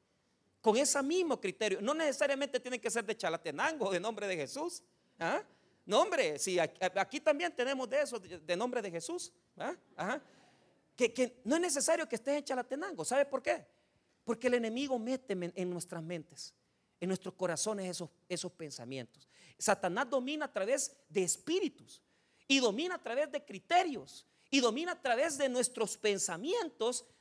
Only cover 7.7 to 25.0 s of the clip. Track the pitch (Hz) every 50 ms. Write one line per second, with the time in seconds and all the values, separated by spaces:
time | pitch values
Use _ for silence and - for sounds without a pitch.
7.7 | 277 262 254 208 262 294 285 - 240 214 180 160 180 165 156 160 175 180 233 247
8.7 | 247 247 208 190 165 170 - - 339 359 - - _ _ _ _ _ - - 302
9.7 | 359 - _ _ - - 160 196 254 - - - - - - - _ _ _ _
10.7 | _ _ _ _ _ - 247 226 - 262 254 226 - - - 208 294 339 359 349
11.7 | 285 285 - 311 330 330 311 311 240 214 - 269 285 294 285 - 269 254 240 -
12.7 | 262 285 370 403 320 170 151 - 240 285 277 285 269 262 - - - - - _
13.7 | _ _ _ _ _ _ _ _ _ _ - - 226 226 - 247 247 240 226 220
14.7 | 220 254 285 269 262 233 220 247 262 254 - - 196 180 175 170 - - 180 180
15.7 | 180 170 165 - 175 165 160 165 175 165 147 _ 143 - - - _ _ _ _
16.7 | _ _ _ _ _ - 175 185 190 180 - 185 - - 185 175 160 151 - 220
17.7 | 214 196 185 185 170 - 170 - _ _ _ - 180 170 - 170 - - 165 143
18.7 | - - 117 123 135 131 117 - _ - - _ _ - - - - - - 220
19.7 | 196 - - 175 175 226 277 240 285 262 247 269 311 302 294 - - 208 190 214
20.7 | 277 277 - - - _ _ _ 156 196 185 165 - - - 294 339 381 403 254
21.7 | - - 113 - - - _ _ _ _ _ _ _ _ _ - 269 269 254 220
22.7 | 190 247 339 359 359 - - 233 233 277 311 302 302 285 - - 196 180 - -
23.7 | 339 359 381 330 262 170 135 - - - - _ _ _ _ - 269 277 240 226
24.7 | 214 285 339 359 349 -